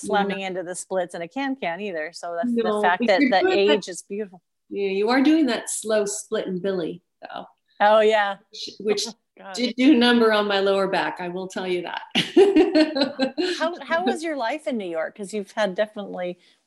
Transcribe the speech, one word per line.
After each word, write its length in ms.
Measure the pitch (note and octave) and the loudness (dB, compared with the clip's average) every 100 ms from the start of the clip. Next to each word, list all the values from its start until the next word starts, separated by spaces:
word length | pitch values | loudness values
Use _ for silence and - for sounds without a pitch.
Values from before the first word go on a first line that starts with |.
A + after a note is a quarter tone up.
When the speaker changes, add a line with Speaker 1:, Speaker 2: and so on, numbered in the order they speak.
Speaker 1:
Yeah. 40 | G3 | -2
Speaker 2:
slamming 340 | G#3 G3+ G3 | 0 0 -2
into 220 | F#3+ F#3 | -6 -8
the 140 | E3+ F3+ | -8 -10
splits 380 | - F#3+ F3+ | -6 -4 -4
in 60 | F#3 | -6
a 60 | E3+ | -10
can-can 520 | C#4 C#4 C4+ F3+ E3+ | -6 -6 -4 -6 -6
either. 320 | G#3 E3 D#3 | -6 -6 -8
So 200 | - F3 E3+ | -10 -8 -4
that's 180 | A#3+ | -2
the 80 | A#3 | 0
Speaker 1:
No, 180 | A3 G#3 | 0 0
Speaker 2:
fact 200 | G3 F3+ | 2 2
Speaker 1:
but 80 | A#3 | 2
Speaker 2:
that 120 | F#3+ | 4
Speaker 1:
you're 100 | C4+ | 4
Speaker 2:
the 100 | F#3 | 4
Speaker 1:
doing 260 | F#4 G4+ C#4+ | 2 4 4
that 80 | |
Speaker 2:
age 140 | G3+ F#3+ | 2 0
is 140 | F3 - | -12 -10
beautiful. 340 | G3+ G3+ F3+ _ _ _ | -10 -10 -14 _ _ _
Speaker 1:
Yeah, 200 | G3+ G3 | -4 -2
you 180 | G3 G#3+ | 0 2
are 140 | C4 | 4
doing 240 | C#4 D#4+ C4 | 6 4 4
that 240 | A3 - | 0 -4
slow 340 | - G#3+ G#3+ | -8 -2 0
split 420 | G3+ - - A3 G3 | 0 -4 -6 -6 -4
and 140 | F3+ | -4
billy, 400 | G3 F#3+ D#3 F3 _ _ | -4 -4 -4 -8 _ _
though. 240 | - - - _ _ _ | -16 -14 -16 _ _ _
Speaker 2:
Oh, 200 | G3+ A3 | 4 6
yeah. 360 | G#3+ G#3+ G3+ F#3+ _ | 6 4 0 -4 _
Speaker 1:
Which, 200 | - - - | -16 -16 -8
which 260 | G#3 G3+ A3+ | -4 -2 -4
Speaker 2:
<laughs> 80 | - _ - | -10 _ -20
Oh, 40 | |
God. 100 | F#3+ | -14
Speaker 1:
did 200 | F#3+ A#3+ B3+ | -6 -4 2
do 160 | C4 | 4
a 40 | B3 | 6
number 360 | A#3+ A#3+ A3 | 6 6 4
on 140 | G#3+ G#3 | 2 2
my 120 | G3 | 0
lower 280 | G3 G3 F#3+ | 2 2 0
back, 300 | F3+ D3+ - | 0 -2 -6
I 80 | F3+ | -8
will 180 | F3+ F#3 | -8 -8
tell 180 | G#3+ F#3 | -8 -4
you 160 | F3+ | -4
that. 200 | E3+ - - | -6 -10 -4
<laughs> 1400 | - - - G4 D#4 F4 D#4 D#4 C4+ C4+ - B3 - F4+ E4+ | -4 2 6 6 6 4 4 2 2 -2 -2 -4 -2 -4 -2
Speaker 2:
How, 160 | D#4+ F4 | -4 -4
how 240 | C4 E4 | -4 -2
was 180 | F#4 F4 | 0 -2
your 140 | E4 C#4+ | -4 -4
life 300 | A3+ D4+ D#4 | -4 -4 -4
in 100 | A#3+ | -6
New 120 | F#3 | -4
York? 280 | E3 D#3 - | -6 -6 -8
'Cause 160 | G3 | -10
you've 200 | G#3+ F#3+ | -8 -8
had 220 | - G#3 | -4 -2
definitely, 640 | F#3 G#3+ G#3+ G3 F3+ F3+ F3+ _ _ | -2 -4 -6 -10 -8 -8 -8 _ _